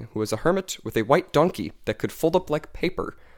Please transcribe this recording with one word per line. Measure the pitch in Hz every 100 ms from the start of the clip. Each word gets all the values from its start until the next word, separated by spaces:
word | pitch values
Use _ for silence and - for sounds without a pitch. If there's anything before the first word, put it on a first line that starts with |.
| 117
who | 110
was | 107
a | 113
hermit | 160 190 185 -
with | 110 113
a |
white | 107 151 -
donkey | 147 175 - 82 - -
that | 104
could | 110
fold | - 165 180
up | -
like | 151 -
paper. | - 170 - - - -